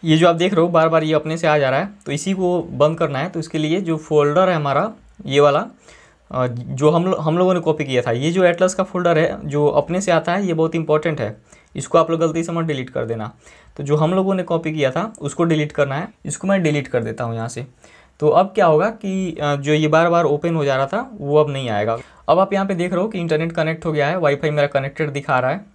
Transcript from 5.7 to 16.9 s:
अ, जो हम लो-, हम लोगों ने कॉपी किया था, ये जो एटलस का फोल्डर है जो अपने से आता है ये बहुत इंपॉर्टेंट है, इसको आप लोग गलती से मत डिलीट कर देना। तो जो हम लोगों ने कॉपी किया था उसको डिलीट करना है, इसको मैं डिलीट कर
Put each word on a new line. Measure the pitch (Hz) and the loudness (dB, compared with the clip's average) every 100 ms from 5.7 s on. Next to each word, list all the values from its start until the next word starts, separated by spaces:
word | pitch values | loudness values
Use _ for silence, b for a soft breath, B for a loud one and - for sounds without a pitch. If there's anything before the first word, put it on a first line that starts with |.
| - b b b b _ | -12 b b b b _
अ, | 127 127 | -4 -4
जो | 120 123 131 151 | -4 -8 0 2
हम | 165 180 | 4 2
लो-, | 185 | 0
हम | 156 160 | 0 2
लोगों | 185 | 2
ने | 180 | 2
कॉपी | 165 151 139 | 0 -2 0
किया | 127 | -2
था, | 120 | 0
ये | 120 147 | 0 0
जो | 170 | 2
एटलस | 185 175 185 | 2 4 0
का | 185 | 0
फोल्डर | 185 185 175 170 | -4 -2 0 2
है | 170 - 143 | 0 -2 -4
जो | 143 147 | 0 2
अपने | 139 143 180 | 2 0 -4
से | 190 | 0
आता | 165 160 | 0 0
है | 180 202 | -2 -2
ये | |
बहुत | 165 160 170 | 0 0 -2
इंपॉर्टेंट | 151 151 165 147 | 0 0 0 -4
है, | 107 104 b b b - | -6 -8 b b b -12
इसको | 143 170 | 0 2
आप | 160 | 2
लोग | 165 | 0
गलती | 165 160 | 0 -2
से | 165 | -4
मत | 165 165 | -4 -4
डिलीट | 143 127 | -4 -6
कर | 131 117 | -6 -6
देना। | 113 107 - b b b - | -6 -8 -12 b b b -12
तो | |
जो | 139 147 | -2 0
हम | 156 | 2
लोगों | 185 190 | 2 0
ने | 190 | -2
कॉपी | 175 170 165 | -2 -2 -2
किया | 156 135 | 0 0
था | 131 214 - | 0 -6 -8
उसको | 143 - | -10 -2
डिलीट | 170 156 151 | 0 2 0
करना | - 139 135 | -2 -2 -2
है, | 196 - - | -8 -12 -12
इसको | 143 185 | -8 0
मैं | 196 | 0
डिलीट | 165 147 | 2 0
कर | 139 | -2